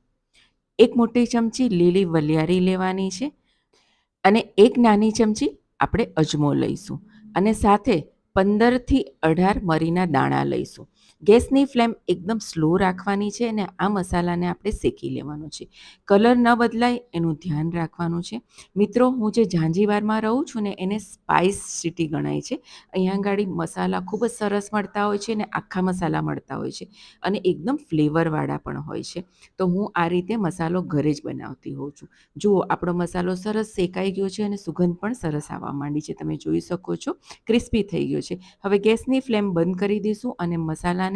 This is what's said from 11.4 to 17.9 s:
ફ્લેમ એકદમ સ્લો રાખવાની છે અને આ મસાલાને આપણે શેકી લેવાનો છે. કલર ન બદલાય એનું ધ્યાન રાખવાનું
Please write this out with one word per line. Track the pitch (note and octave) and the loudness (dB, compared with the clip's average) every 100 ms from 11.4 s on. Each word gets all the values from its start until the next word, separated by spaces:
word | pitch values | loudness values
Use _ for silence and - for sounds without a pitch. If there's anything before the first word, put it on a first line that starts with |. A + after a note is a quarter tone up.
| A#3+ C4+ C#4 | 6 2 2
ફ્લેમ | A#3+ A#3 - - | 2 0 0 -4
એકદમ | F3+ F3+ A3+ - | -4 -2 -4 -4
સ્લો | E3 D#3 F3+ | 0 2 2
રાખવાની | F#3+ F#3 F#3+ G3+ G#3 | 2 -2 -2 -2 -2
છે | G3+ A#3 | -2 -2
અને | G#3+ | -2
આ | F#3 - G3 | -4 -2 0
મસાલાને | G3+ F3+ F3 F3 F3 F3 | 0 -2 0 0 0 -2
આપણે | F3 G3+ G#3+ | -4 -4 -2
શેકી | C3+ - C#3 | -2 -2 -6
લેવાનો | C3 C3+ D3 D#3 | -8 -8 -10 -12
છે. | - - _ - - - | -14 -18 _ -20 -12 2
કલર | G3+ A#3 B3 | 4 6 6
ન | A#3 | 4
બદલાય | A#3+ A#3 A3+ A#3+ A#3+ - E3+ | 4 2 2 0 0 -4 -2
એનું | E3 D3 | -2 -2
ધ્યાન | F#3 D3 E3 | -4 -4 -2
રાખવાનું | E3+ D#3+ | -4 -6